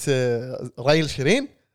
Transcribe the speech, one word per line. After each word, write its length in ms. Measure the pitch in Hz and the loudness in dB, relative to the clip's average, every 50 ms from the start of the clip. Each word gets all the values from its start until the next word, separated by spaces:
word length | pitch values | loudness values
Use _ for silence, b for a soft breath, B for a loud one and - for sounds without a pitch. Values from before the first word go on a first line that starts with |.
| - 143 | -2 0
آه، 600 | 135 131 127 123 120 117 123 127 123 - 120 123 - - | 0 2 2 2 0 -2 -4 -6 -10 -10 -10 -12 -10 -2
ريل 300 | 120 143 151 160 156 131 | 2 2 4 4 2 -2
شيرين؟ 380 | - 139 131 151 220 277 277 - _ _ _ _ _ | -4 -2 2 2 2 2 0 -4 _ _ _ _ _